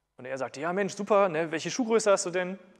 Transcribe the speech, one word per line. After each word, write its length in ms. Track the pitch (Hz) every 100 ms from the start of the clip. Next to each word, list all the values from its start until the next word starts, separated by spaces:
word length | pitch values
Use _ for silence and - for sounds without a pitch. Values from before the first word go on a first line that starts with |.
| _ _
Und 80 | 127
er 120 | 135
sagte, 220 | 123 131
„Ja, 140 | 156
Mensch, 220 | 180 196 -
super, 340 | 202 208 196
ne, 220 | 156 165
welche 200 | 160 175
Schuhgröße 400 | - 226 226 214
hast 140 | 190 180
du 40 |
denn?“ 300 | 175 180 190 - _